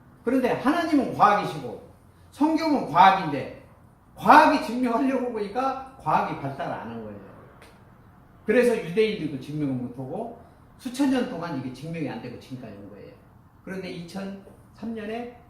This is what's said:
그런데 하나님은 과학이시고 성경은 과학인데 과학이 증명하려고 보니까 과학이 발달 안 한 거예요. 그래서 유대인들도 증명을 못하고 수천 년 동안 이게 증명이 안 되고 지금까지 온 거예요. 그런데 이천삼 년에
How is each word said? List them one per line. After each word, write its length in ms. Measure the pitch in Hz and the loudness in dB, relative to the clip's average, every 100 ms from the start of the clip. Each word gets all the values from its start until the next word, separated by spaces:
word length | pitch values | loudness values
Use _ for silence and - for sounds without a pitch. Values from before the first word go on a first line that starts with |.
| - - | -20 -6
그런데 280 | 233 262 240 | 0 2 2
하나님은 640 | - 262 349 330 294 190 | 2 0 0 2 2 2
과학이시고 760 | - 202 202 - 151 120 98 - - - _ - | 4 4 4 0 -6 -10 -12 -16 -20 -20 _ -20
성경은 600 | - 302 320 320 262 - | 0 2 2 2 0 2
과학인데 720 | 160 190 185 160 135 - - - - - _ _ | 8 8 8 0 -4 -6 -12 -20 -20 -20 _ _
과학이 500 | - 202 285 302 285 | 0 8 8 8 4
증명하려고 680 | - 247 247 233 262 254 247 | -2 -2 -2 0 0 0 -2
보니까 640 | 214 196 226 269 254 - - | -4 -4 -2 -2 -4 -12 -8
과학이 400 | 156 - - 160 | 0 0 0 -6
발달 320 | 131 - - | -8 -6 -8
안 180 | - 214 | -8 -10
한 140 | 233 | -12
거예요. 160 | 214 202 - - - - - - - - - - - - | -12 -14 -18 -20 -20 -20 -20 -20 -20 -20 -20 -20 -20 -8
그래서 320 | - 240 240 214 | 2 4 4 2
유대인들도 640 | 170 196 220 160 147 135 | 0 2 2 0 -6 -8
증명을 320 | 139 151 143 | -8 -4 -4
못하고 680 | 127 123 135 131 185 233 - - - - - | -4 -6 -10 -8 -8 -8 -12 -20 -20 -20 -14
수천 320 | 247 262 277 | -10 -2 0
년 200 | 262 - | 2 -2
동안 300 | 165 170 135 | -6 -6 -6
이게 140 | 127 | -8
증명이 340 | - 156 165 131 | -10 -10 -6 -6
안 140 | 113 | -6
되고 180 | - - | -12 -14
지금까지 380 | - 123 110 101 | -14 -14 -14 -16
온 120 | 98 | -18
거예요. 200 | 98 - - - - - - | -18 -20 -20 -20 -20 -20 -20
그런데 260 | - 190 180 | -12 -10 -10
이천삼 1000 | 175 170 190 196 196 - - - - 226 | -12 -12 -10 -10 -12 -16 -20 -20 -12 -10
년에 480 | 220 208 233 240 - | -8 -8 -8 -10 -16